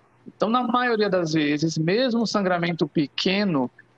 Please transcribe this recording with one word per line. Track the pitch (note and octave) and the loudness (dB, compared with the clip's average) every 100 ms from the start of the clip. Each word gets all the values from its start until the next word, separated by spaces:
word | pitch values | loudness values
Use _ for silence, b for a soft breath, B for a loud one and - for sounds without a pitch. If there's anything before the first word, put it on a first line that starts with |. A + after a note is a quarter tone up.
| _ _ - | _ _ -18
Então, | - G3 | -4 0
na | B3 | 0
maioria | A#3 A#3+ B3 A3 G3+ | 0 0 2 2 2
das | F#3 E3 | 0 0
vezes, | D#3+ D3 D3 D#3+ D#3+ | 0 0 0 -2 -2
mesmo | D#3+ G#3+ C4 A#3 | 0 0 0 0
um | G#3+ | -2
sangramento | G#3 F#3 F3 E3+ E3 F3+ | -2 0 0 -2 -2 -2
pequeno | E3 C#3 - F#3+ G3 G#3 C#3+ B2 _ _ | -2 -2 -2 -2 0 0 0 -2 _ _